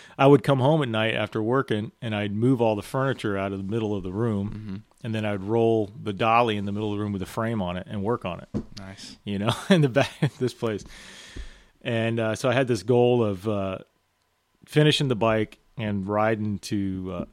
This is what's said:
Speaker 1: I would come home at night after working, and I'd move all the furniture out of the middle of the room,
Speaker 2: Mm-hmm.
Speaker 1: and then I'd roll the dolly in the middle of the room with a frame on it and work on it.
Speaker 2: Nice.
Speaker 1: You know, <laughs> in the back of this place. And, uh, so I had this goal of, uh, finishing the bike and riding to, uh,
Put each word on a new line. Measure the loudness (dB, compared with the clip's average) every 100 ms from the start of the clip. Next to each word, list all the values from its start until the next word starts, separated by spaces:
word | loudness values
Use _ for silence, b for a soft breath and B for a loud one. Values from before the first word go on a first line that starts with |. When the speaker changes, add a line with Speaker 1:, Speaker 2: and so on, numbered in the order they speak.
| B 4
Speaker 1:
I | 8
would | 8
come | 6 2
home | 2 2
at | 0
night | 0 0
after | -2 -2 -2
working, | 0 0 0 -4 -6 -8
and | -6 -4
I'd | -2
move | 0 2 4
all | 2 0
the |
furniture | -2 -2 -2 -2 -2 -2
out | -4
of | -4
the | -4
middle | -4 -2 -4
of |
the | -4
room, | -2 -2 -2 -4
Speaker 2:
Mm-hmm. | -8 -10 -12 -14 _ -6
Speaker 1:
and | -4
then | -2
I'd | -4
roll | -2 2 4 2 0 -6
the | -8
dolly | 0 4 4 4 0
in | -2
the |
middle | -4 -4
of | -2
the |
room | -4
with | -4
a | -6
frame | -4 -2 -2
on | -2 -4
it | -8
and | -6
work | -2 -2 -4
on | -10
it. | -8 -10 -10 -14
Speaker 2:
Nice. | -16 -16 -18 -14
Speaker 1:
You | -6 -2
know, | -2 -2
<laughs> | 2
in | 4
the | 4
back | 4 0 0
of | -2 -2
this | -6
place. | -2 -4 -4 -8 B B B B B B B B _
And, | -4 -2 0 0
uh, | -2 0
so | 0
I |
had | 2 2
this | 0
goal | 2 4 6 4
of, | 2 -2 -4
uh, | -2 -4 -6 -12 _ _ _ _ _ _ _ -2
finishing | 4 4 4 2
the | 2
bike | 2 2 0 -8 _ -6
and | -4 -2 0
riding | 2 2 0 -2 -4
to, | -4 -2 -2 -4 -6 -8
uh, | -8